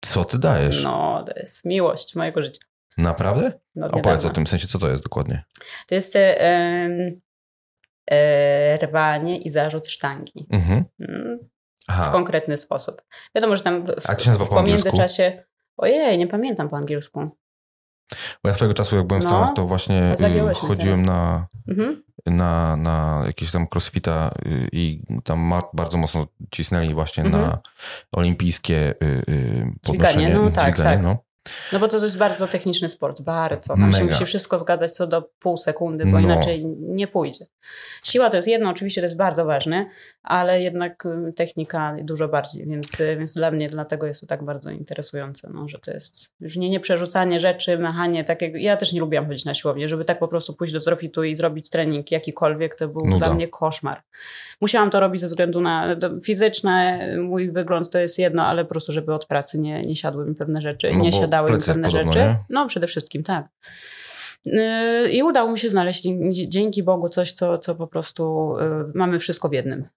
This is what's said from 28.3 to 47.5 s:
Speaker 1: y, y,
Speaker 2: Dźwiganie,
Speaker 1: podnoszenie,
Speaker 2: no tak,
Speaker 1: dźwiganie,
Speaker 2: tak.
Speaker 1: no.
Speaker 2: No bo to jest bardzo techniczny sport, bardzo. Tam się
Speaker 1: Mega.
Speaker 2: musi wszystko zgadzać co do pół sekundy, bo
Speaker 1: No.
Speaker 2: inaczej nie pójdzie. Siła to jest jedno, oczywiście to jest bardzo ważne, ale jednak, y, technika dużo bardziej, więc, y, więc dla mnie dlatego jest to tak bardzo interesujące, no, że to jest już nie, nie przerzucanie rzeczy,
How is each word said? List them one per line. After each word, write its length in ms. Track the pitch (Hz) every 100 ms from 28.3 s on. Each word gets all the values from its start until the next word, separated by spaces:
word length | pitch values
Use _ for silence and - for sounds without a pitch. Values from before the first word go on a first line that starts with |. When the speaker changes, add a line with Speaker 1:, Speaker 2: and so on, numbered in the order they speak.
| 87 87 85 - 80 76 -
Speaker 1:
y, 40 | 78
y, 160 | 65 -
Speaker 2:
Dźwiganie, 460 | 73 62 57 58 - -
Speaker 1:
podnoszenie, 480 | - 175 147 80
Speaker 2:
no 160 | - 214
tak, 240 | - 147
Speaker 1:
dźwiganie, 220 | - 160 147
Speaker 2:
tak. 60 |
Speaker 1:
no. 120 | 87 110 _ _ - - -
Speaker 2:
No 60 | 196
bo 100 | 214
to 160 | 214
jest 140 | 214 185
bardzo 280 | 208 208 190
techniczny 420 | 180 190 175 165
sport, 340 | - 143 143
bardzo. 520 | 147 165 160 151 - 95
Tam 160 | 101
się 60 | 98
Speaker 1:
Mega. 40 | -
Speaker 2:
musi 120 | -
wszystko 340 | 180 202 - 180
zgadzać 320 | 170 175 170 -
co 100 | 175
do 160 | 165 156 _
pół 180 | 185 170
sekundy, 480 | - 156 170 160
bo 60 | 156
Speaker 1:
No. 80 | 190
Speaker 2:
inaczej 460 | 180 165 165 165 156 156
nie 280 | 160 185 196
pójdzie. 360 | 190 143 - - _ - - - -
Siła 260 | - 240 233
to 60 | 190
jest 120 | 175
jedno, 220 | 226 214
oczywiście 300 | 175 196 190
to 40 |
jest 120 | 175 165
bardzo 280 | 190 156
ważne, 420 | 160 143 147 170 196 - - _
ale 400 | - 180 180 180
jednak, 440 | 180 175 175 175 185 170 170
y, 40 |
technika 640 | 165 170 - 156 165 151 151
dużo 260 | 151 156 156
bardziej, 380 | 151 139 147 151
więc, 340 | 151 147 -
y, 160 | 156 156
więc 180 | 160
dla 160 | 170 160
mnie 160 | 156 147
dlatego 400 | 151 151 156 156
jest 140 | 151
to 60 | -
tak 180 | 147
bardzo 260 | 147 143 147
interesujące, 800 | 156 147 - 151 143 139 139 -
no, 140 | 156 147
że 100 | 147
to 120 | -
jest 420 | - - - - _
już 160 | 170 165
nie, 140 | 180
nie 100 | 190
przerzucanie 600 | 185 175 180 190 180 170
rzeczy, 380 | 180